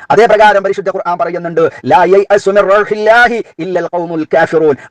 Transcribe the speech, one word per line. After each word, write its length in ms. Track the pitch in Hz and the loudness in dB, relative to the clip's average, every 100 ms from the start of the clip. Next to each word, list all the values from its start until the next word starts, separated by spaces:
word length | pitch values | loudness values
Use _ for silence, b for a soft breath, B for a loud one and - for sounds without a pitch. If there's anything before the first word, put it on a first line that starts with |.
| - | -2
അതേ 160 | 202 220 | 2 2
പ്രകാരം 360 | 208 214 202 | 4 4 2
പരിശുദ്ധ 260 | 190 196 185 | -2 -4 -6
ഖുർആൻ 300 | 190 175 175 | -6 -6 -4
പറയുന്നുണ്ട്, 520 | 185 170 170 165 151 B | -4 -6 -4 -2 -2 B
"ലാ 200 | 127 170 | 0 2
യയഅസു 460 | 180 190 202 202 196 | 4 2 2 0 2
മിർ 140 | 202 | 0
റൗഹില്ലാഹി 800 | 190 208 202 214 214 233 240 233 b - | 2 0 0 -2 2 4 2 0 b -12
ഇല്ലൽ 300 | 180 175 170 | -6 -6 -4
ഖൗമുൽ 320 | 175 170 165 151 | -6 -6 -6 -2
കാഫിറൂൻ." 420 | 165 160 165 156 139 B | -2 0 0 0 -2 B